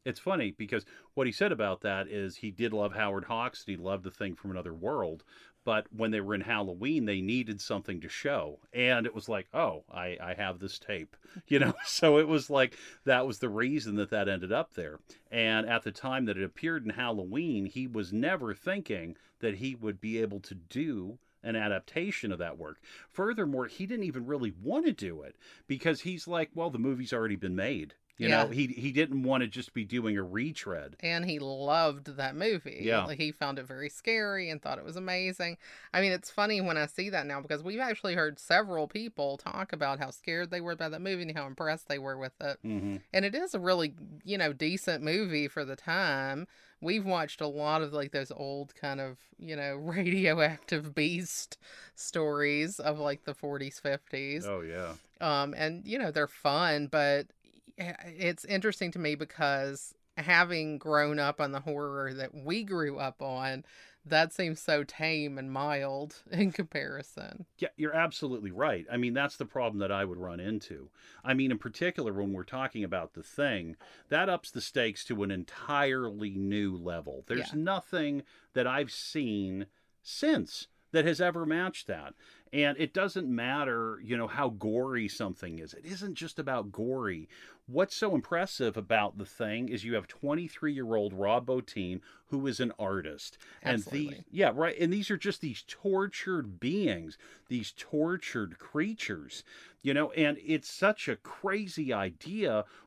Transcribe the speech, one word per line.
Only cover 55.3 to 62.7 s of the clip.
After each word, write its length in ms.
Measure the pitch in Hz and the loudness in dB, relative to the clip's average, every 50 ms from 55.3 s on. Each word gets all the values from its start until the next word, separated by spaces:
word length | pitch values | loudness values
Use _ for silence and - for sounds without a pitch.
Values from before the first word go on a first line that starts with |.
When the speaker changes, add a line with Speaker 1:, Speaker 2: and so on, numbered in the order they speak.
| 147 139 139 143 147 | 4 2 2 0 0
Speaker 2:
and, 320 | - 156 156 165 175 202 | -2 -2 -2 -2 -4 -6
you 120 | 208 220 277 | -6 -4 -2
know, 120 | 247 170 | -2 0
they're 160 | 147 156 147 | 0 0 0
fun, 600 | 143 - - - 147 139 156 175 175 151 147 147 | 0 -2 0 0 2 4 4 4 4 2 2 0
but 400 | 139 - 151 143 143 143 143 - - _ _ _ _ _ - _ - - - | 2 2 4 6 6 4 4 2 -2 _ _ _ _ _ -20 _ -16 -12 -10
it's 680 | 180 175 170 - - 175 165 160 190 170 175 160 - | -8 -8 -10 -10 -14 -14 -6 0 0 0 0 0 -2
interesting 440 | 202 202 190 190 220 196 - 196 175 175 | -2 0 2 2 0 0 0 -2 -4 -2
to 60 | 185 | -2
me 160 | 170 151 151 | 0 0 0
because 800 | 147 156 - - - 160 143 139 135 135 139 139 139 - - - _ _ _ _ | 0 -2 -6 -4 0 2 2 2 2 0 -2 -4 -6 -10 -14 -16 _ _ _ _
having 640 | - 151 165 180 170 175 175 175 160 156 156 151 143 | -4 2 6 8 8 8 6 4 0 0 -2 -4 -4
grown 400 | - 156 151 147 147 147 151 147 | 0 4 6 6 6 6 4 2
up 240 | 143 143 147 - 151 | 2 2 2 2 0
on 100 | 139 139 | 0 -2
the 80 | 139 | -2
horror 540 | 139 160 147 143 147 143 139 139 135 135 131 | -4 -4 -2 -2 -2 -2 -2 -4 -4 -4 -4
that 200 | 135 135 131 - | -6 -6 -8 -8
we 300 | 147 135 147 180 226 220 | -8 -4 -2 -2 -2 -2
grew 340 | 196 | 0